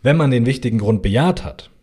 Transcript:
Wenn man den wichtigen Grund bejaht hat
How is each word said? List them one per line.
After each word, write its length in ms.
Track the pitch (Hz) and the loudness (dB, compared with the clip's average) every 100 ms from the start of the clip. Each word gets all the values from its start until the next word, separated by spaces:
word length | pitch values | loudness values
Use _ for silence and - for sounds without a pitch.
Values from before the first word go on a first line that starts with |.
Wenn 140 | 127 160 | 2 2
man 140 | 147 | 2
den 160 | 127 117 | 2 0
wichtigen 320 | 139 123 113 | 0 -2 -2
Grund 240 | 104 110 | 0 0
bejaht 420 | 101 107 165 180 | 0 0 0 -2
hat 240 | 87 - - _ | -6 -16 -20 _